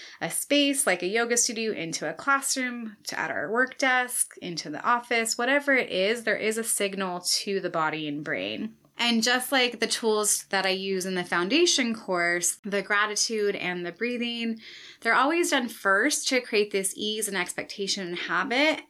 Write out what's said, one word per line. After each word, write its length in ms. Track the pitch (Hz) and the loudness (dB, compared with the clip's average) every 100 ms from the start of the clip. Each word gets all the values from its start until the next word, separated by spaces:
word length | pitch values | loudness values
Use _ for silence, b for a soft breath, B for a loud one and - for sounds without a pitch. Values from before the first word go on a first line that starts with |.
| B B | B B
a 100 | 170 | -6
space 560 | - - 285 277 277 - | -6 2 4 4 2 2
like 160 | 180 | 2
a 60 | 180 | 0
yoga 280 | 220 233 233 | 0 2 2
studio, 360 | - 226 220 | 2 0 -2
into 360 | - 165 160 156 | -2 -4 -4 -6
a 40 | |
classroom, 840 | 165 - 277 269 269 254 240 220 208 - | -4 0 0 2 -2 -4 -6 -10 -12 -10
to 100 | - | -6
at 140 | - | -4
our 180 | - 147 | -4 -2
work 280 | 226 254 - | 0 0 2
desk, 580 | 262 254 247 - - - | 2 2 0 -2 -4 -6
into 300 | 180 170 - | -8 -6 -6
the 100 | 151 | -4
office, 520 | - 240 240 233 226 - | 0 0 2 0 0 0
whatever 380 | 247 285 285 | 2 2 4
it 160 | 262 - | 2 2
is, 320 | 180 196 240 | 0 2 2
there 140 | 226 202 | 0 0
is 200 | 214 220 | 0 -2
a 60 | |
signal 560 | 226 - 202 190 180 180 | -2 0 0 -2 -4 -4
to 400 | - - - 196 | 0 0 0 -2
the 100 | 175 | -2
body 380 | 165 156 156 151 | 0 0 0 -4
and 160 | 147 | -4
brain. 540 | 151 123 98 208 220 - _ - | -4 -4 -2 -4 -8 -10 _ -2
And 280 | 240 226 | 2 2
just 260 | 233 247 247 | 2 0 2
like 300 | 269 247 233 | 2 2 0
the 80 | 226 | -2
tools 560 | - 226 214 208 - - | 0 2 2 2 0 0
that 160 | 196 190 | 0 2
I 40 | |
use 340 | 190 196 190 | 0 0 -2
in 120 | 185 185 | 0 -2
the 80 | |
foundation 680 | 175 180 175 285 349 - 233 | 0 0 2 4 4 4 0
course, 680 | 220 - 175 175 175 175 - | -2 -2 0 2 2 0 -4
the 180 | 208 202 | -4 -4
gratitude 760 | 190 208 208 208 - 220 202 196 | 0 0 2 0 0 0 0 0
and 280 | 180 180 | -2 -4
the 60 | 175 | -6
breathing, 680 | 170 240 247 240 233 233 226 B B B B | -4 -4 -2 -4 -4 -4 -4 B B B B
they're 160 | 233 226 | 2 4
always 340 | 269 339 339 | 4 4 2
done 180 | 277 240 | 2 0
first 600 | - 196 196 262 294 - | -2 2 4 4 2 2
to 120 | 254 | 0
create 300 | 247 214 208 | 2 0 2
this 240 | 196 190 - | 0 -2 -2
ease 300 | 208 214 214 | -4 -2 -2
and 100 | 196 | -2
expectation 680 | 175 - - - 196 202 175 | -4 -6 -8 -6 -4 -2 -4
and 100 | 175 | -6
habit, 640 | - 170 190 247 311 302 | -2 -2 0 2 2 2